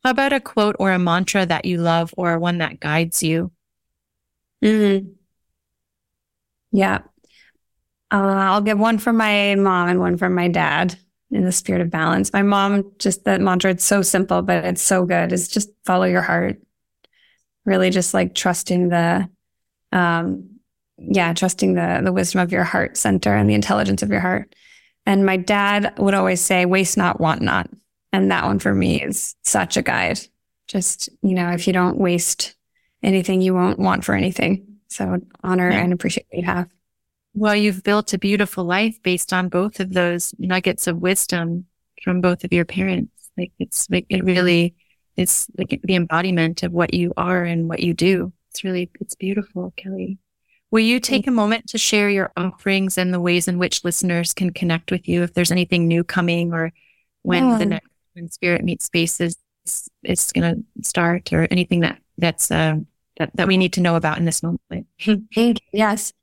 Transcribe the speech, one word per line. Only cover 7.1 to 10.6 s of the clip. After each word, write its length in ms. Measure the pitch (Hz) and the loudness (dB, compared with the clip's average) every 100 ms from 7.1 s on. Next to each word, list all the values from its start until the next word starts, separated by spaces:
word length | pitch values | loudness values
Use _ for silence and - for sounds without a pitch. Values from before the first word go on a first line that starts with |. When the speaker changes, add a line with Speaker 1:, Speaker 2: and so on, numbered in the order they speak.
| _ _ _ _ _ _ _ _ _ _ | _ _ _ _ _ _ _ _ _ _
Speaker 2:
Uh, 60 | 202 | 0
I'll 440 | 196 196 190 202 | 2 2 2 2
give 180 | 208 208 | 2 2
one 180 | 220 226 | 2 2
from 200 | 240 226 | 2 2
my 380 | 214 208 202 196 | 2 2 2 2
mom 340 | 196 180 175 | 2 2 2
and 100 | 180 | 2
one 180 | 180 175 | 2 0
from 180 | 185 180 | 0 2
my 120 | 175 | 0
dad 480 | 175 | 2